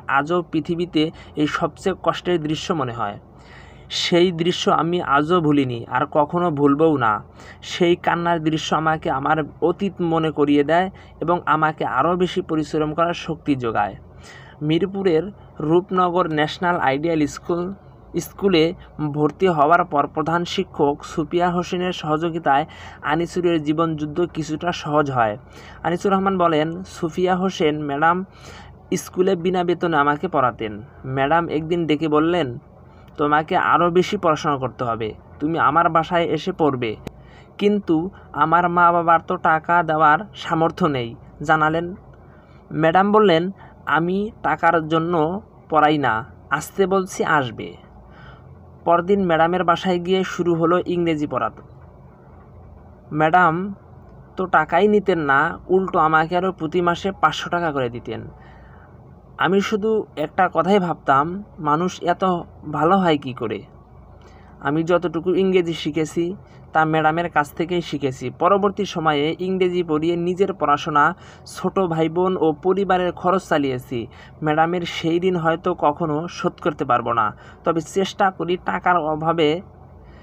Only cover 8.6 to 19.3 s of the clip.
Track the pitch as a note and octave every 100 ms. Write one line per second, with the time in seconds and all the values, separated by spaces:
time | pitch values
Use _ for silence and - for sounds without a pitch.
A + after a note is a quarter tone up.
8.6 | - D#3 D#3+ D#3+ E3 C#3 C#3+ D#3 C#3+ -
9.6 | D#3+ F3 G3 F3+ E3+ D#3+ D#3+ D3 C#3+ D3
10.6 | C#3+ E3 F#3 - - - D#3 F3 - D3+
11.6 | D#3 D#3+ C#3+ A#2+ D#3 F3+ F3+ F#3+ F3 D#3
12.6 | D3 D#3 D3+ D#3 E3+ E3+ - D#3+ - C3+
13.6 | A#2+ G#2+ G2+ G#2 - - - - - -
14.6 | D3+ E3 F#3 G3 F#3+ D#3 F#3+ - - -
15.6 | D3+ F3 F#3 F#3 F3+ F3 E3+ D3+ D#3 -
16.6 | F3 F3 C3+ C3+ E3 D#3+ D3 - - E3+
17.6 | F3 G3 - - - F3 - - G3+ E3+
18.6 | D#3+ F#3+ - - D3+ C#3+ D3+